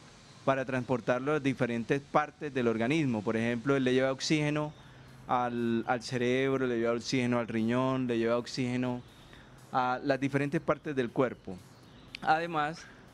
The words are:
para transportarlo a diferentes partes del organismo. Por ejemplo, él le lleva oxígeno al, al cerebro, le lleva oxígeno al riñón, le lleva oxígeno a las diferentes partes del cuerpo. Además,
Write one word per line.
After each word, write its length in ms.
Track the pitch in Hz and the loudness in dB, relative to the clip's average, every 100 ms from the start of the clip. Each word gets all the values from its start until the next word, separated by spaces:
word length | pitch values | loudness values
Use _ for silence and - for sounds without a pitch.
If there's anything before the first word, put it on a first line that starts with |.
| - - - - - | -14 -20 -20 -4 0
para 180 | 135 | 0
transportarlo 720 | 131 127 123 127 110 123 135 | 0 -4 0 0 2 0 0
a 60 | 151 | 0
diferentes 580 | 135 123 120 117 110 143 | 0 0 0 -2 0 -2
partes 540 | 143 156 147 - 151 | 2 0 0 -4 -6
del 160 | 131 117 | 0 2
organismo. 520 | 110 113 160 143 113 | 2 2 2 2 0
Por 140 | 104 113 | 0 0
ejemplo, 400 | 117 120 123 139 | 0 -2 0 2
él 80 | |
le 100 | 127 | 4
lleva 200 | 127 131 | 4 2
oxígeno 580 | 127 - 156 147 151 151 - - - - - - | 0 0 0 2 0 -4 -8 -20 -20 -20 -20 -2
al, 560 | 127 123 120 117 117 - | 0 0 0 0 0 0
al 140 | 123 | -2
cerebro, 640 | - 127 120 127 135 135 127 | -2 -2 0 2 2 0 0
le 100 | 117 | 0
lleva 160 | 117 | 0
oxígeno 440 | 120 113 135 123 120 | -2 -2 0 2 0
al 120 | 113 | 0
riñón, 580 | 113 110 123 131 131 127 | 0 0 2 0 0 0
le 100 | 117 | 0
lleva 200 | 113 120 | 2 0
oxígeno 640 | 117 - 123 127 127 123 - - - - - - - | -2 -4 -2 -2 -2 -4 -10 -20 -20 -20 -20 -20 -4
a 260 | 135 127 127 | 0 0 0
las 200 | 143 131 | 0 0
diferentes 400 | 135 139 143 160 | 0 0 0 -2
partes 340 | - 156 160 139 | 0 -2 -2 -2
del 140 | 120 | -2
cuerpo. 480 | 131 127 104 - 92 - - - - - - | 0 0 0 -10 -14 -16 -20 -20 -20 -18 -6
Además, 640 | - 156 170 160 147 165 - - - | 0 2 0 -2 -2 -6 -14 -20 -16